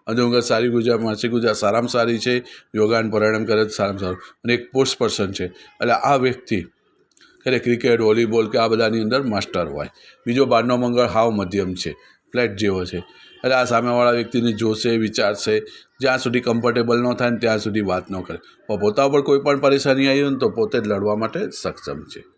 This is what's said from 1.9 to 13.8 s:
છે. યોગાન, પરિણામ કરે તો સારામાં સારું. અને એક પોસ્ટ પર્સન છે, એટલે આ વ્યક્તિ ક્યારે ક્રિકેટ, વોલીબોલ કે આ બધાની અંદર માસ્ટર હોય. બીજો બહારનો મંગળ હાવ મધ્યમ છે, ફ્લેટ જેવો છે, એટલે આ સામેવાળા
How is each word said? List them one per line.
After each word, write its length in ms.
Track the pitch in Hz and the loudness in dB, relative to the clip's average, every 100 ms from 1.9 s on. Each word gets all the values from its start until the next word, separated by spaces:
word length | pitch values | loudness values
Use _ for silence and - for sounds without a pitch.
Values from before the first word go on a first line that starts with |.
| 123 117 113 | 0 0 0
છે. 240 | 123 123 123 - _ | 0 -2 -4 -16 _
યોગાન, 360 | 110 107 117 110 | 0 2 2 0
પરિણામ 340 | 104 107 110 | 2 2 0
કરે 200 | 110 107 | 0 0
તો 40 | 107 | 0
સારામાં 320 | - 101 98 | -2 -4 -2
સારું. 180 | 92 92 - _ | -6 -6 -12 _
અને 100 | 117 | -2
એક 180 | 120 120 | -2 0
પોસ્ટ 260 | 131 127 - | 0 0 0
પર્સન 340 | 113 113 95 | -2 0 -4
છે, 120 | 95 | -4
એટલે 480 | 90 - - - 120 | -8 -10 -20 -4 0
આ 240 | 113 139 139 | 2 2 2
વ્યક્તિ 460 | 127 120 - 110 - _ _ _ _ _ - _ | 2 -2 -4 -4 -4 _ _ _ _ _ -20 _
ક્યારે 160 | 127 123 | -2 0
ક્રિકેટ, 420 | 120 120 123 117 | 0 0 2 4
વોલીબોલ 500 | 110 110 110 113 107 | 4 4 2 2 2
કે 80 | 123 | 0
આ 100 | 113 | 2
બધાની 320 | 113 110 113 | 2 2 0
અંદર 220 | 110 131 | 0 0
માસ્ટર 440 | 131 101 - 90 78 | 0 -2 -2 -4 -4
હોય. 240 | 71 73 - - _ 120 | -6 -10 -14 -20 _ -2
બીજો 200 | 127 123 | 0 2
બહારનો 300 | 117 120 123 | 2 2 0
મંગળ 300 | 120 120 117 | 0 0 2
હાવ 240 | 110 117 | 2 2
મધ્યમ 440 | 104 90 98 92 | 0 -2 -2 -4
છે, 180 | 87 80 - _ _ _ | -6 -8 -12 _ _ _
ફ્લેટ 240 | 123 117 98 | -2 -2 -2
જેવો 280 | 101 95 | -2 -2
છે, 120 | 87 87 | -4 -8
એટલે 580 | - - - - 127 | -10 -20 -20 -6 0
આ 100 | 127 | 0
સામેવાળા 460 | 123 117 | 2 0